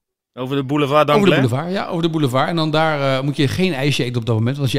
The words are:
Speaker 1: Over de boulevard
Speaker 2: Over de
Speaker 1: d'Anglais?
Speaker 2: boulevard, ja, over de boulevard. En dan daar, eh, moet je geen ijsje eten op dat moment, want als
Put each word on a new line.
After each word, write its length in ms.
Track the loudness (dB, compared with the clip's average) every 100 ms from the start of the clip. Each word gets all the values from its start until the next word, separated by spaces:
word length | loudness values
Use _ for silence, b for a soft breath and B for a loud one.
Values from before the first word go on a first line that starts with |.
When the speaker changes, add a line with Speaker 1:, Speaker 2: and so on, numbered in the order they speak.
| _ _ _
Speaker 1:
Over 220 | -10 -6 -4
de 80 |
boulevard 460 | -2 -2 2 2 4
Speaker 2:
Over 120 | 4
de 60 | 4
Speaker 1:
d'Anglais? 200 | 2 2
Speaker 2:
boulevard, 240 | -2 -4 -6
ja, 120 | -4
over 140 | -2
de 80 | -2
boulevard. 400 | 0 0 0 0
En 60 | 0
dan 160 | 0
daar, 460 | 0 0 0 0 0
eh, 60 |
moet 120 | -2 0
je 120 | 0
geen 260 | 0 -2
ijsje 300 | 0 0 0
eten 160 | -2 -2
op 60 | 0
dat 100 | 0
moment, 220 | 0 0
want 100 |
als 80 | -2